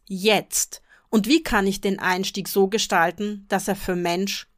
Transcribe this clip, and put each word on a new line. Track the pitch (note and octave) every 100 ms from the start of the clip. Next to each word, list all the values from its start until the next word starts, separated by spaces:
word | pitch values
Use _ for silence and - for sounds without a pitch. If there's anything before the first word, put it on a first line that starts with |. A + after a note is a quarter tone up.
| _
jetzt? | F#3+ G3+ G3 - - - - _ _ _
Und | A3 G3+
wie | D#4+
kann | D#4+ A#3 G3
ich | G3
den | G3+ F#3+
Einstieg | F3+ F#3 G3 - F3+
so | G3+ G3
gestalten, | G#3+ - G3 E3 F3 G#3 G#3 -
dass | G3 G3
er | F#3+
für | - F3+
Mensch | F3 F3 G3 - -